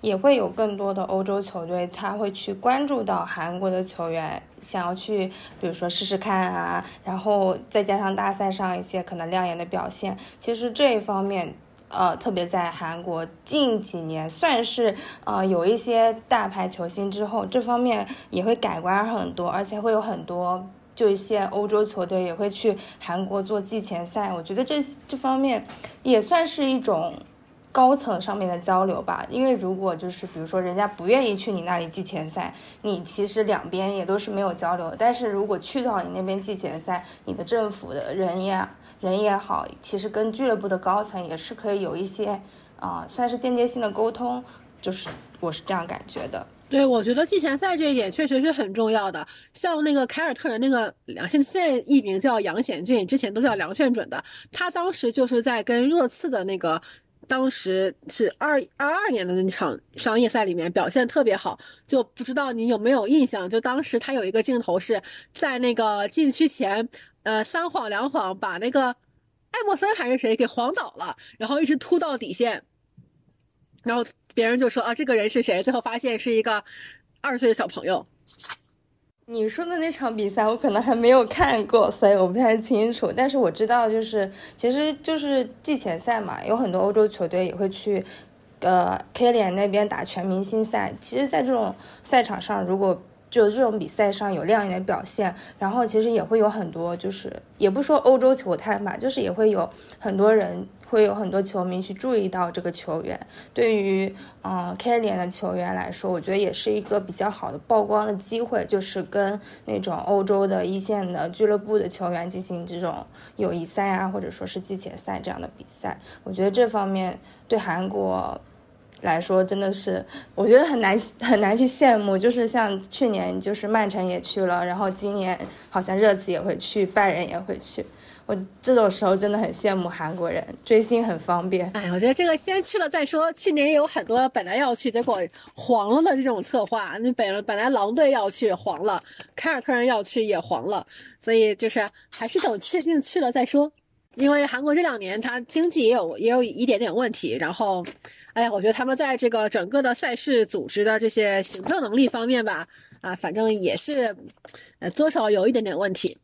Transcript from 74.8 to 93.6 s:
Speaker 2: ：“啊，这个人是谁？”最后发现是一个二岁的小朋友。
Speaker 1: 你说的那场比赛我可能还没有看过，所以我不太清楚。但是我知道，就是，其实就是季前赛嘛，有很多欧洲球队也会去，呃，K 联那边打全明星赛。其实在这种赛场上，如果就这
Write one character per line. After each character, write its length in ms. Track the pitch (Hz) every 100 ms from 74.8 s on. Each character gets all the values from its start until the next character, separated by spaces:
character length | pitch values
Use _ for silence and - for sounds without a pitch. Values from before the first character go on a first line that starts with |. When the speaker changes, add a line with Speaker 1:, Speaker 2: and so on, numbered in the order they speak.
Speaker 2:
：“啊， 100 | 226
这 100 | 233
个 100 | 277 226
人 120 | 208
是 140 | 247
谁？” 200 | - 180
最 80 | 202
后 80 | 262
发 160 | 233 233
现 220 | 254 220
是 120 | 254
一 120 | 226
个 200 | 220 214 - - - - _ _
二 160 | - 247
岁 120 | 240
的 60 |
小 120 | 220 208
朋 180 | -
友。 220 | - 180 - _ _ - - - _ _ _ _ _ _ -
Speaker 1:
你 220 | 233 220
说 160 | 220
的 140 | 339 349
那 120 | 320
场 220 | 320 262
比 140 | 220 202
赛 160 | 196
我 120 | 214 233
可 140 | 262
能 120 | 208
还 120 | 247
没 160 | 233 233
有 140 | 262
看 400 | 220 - 330 226 202
过， 220 | 233 202
所 180 | - 202
以 60 | 202
我 100 | 185
不 80 |
太 220 | 196 247 226
清 340 | 220 226 220
楚。 200 | 233 185
但 160 | 170 262
是 80 | 269
我 120 | 202
知 140 | 160
道， 240 | 220 240 226
就 140 | 220
是， 260 | 220 220 196 196 - -
其 160 | 240
实 200 | 269 302
就 220 | 294 - 311
是 320 | 285 269 254 -
季 160 | - 277
前 200 | 208 165
赛 220 | 240 233
嘛， 240 | 190 -
有 120 | - 226
很 140 | 233
多 100 | 185
欧 120 | 190
洲 140 | 208 214
球 220 | - 170
队 180 | 180 180
也 80 |
会 140 | 180 196
去， 360 | 196 214 196 190 - - - - -
呃， 380 | 180 185 92 92 -
K 160 | - 240
联 240 | 240 190
那 140 | 185 202
边 200 | 196 208
打 140 | -
全 240 | 180 - 190
明 160 | 185
星 220 | 196 220
赛。 280 | 220 - 202 -
其 160 | - 240
实 120 | 277
在 140 | 311
这 100 | 262
种 200 | 247 202 - - -
赛 200 | - 254
场 200 | 220 190
上， 220 | - 202
如 120 | 180 190
果 240 | 196 180 - - _
就 180 | 240 208
这 140 | 220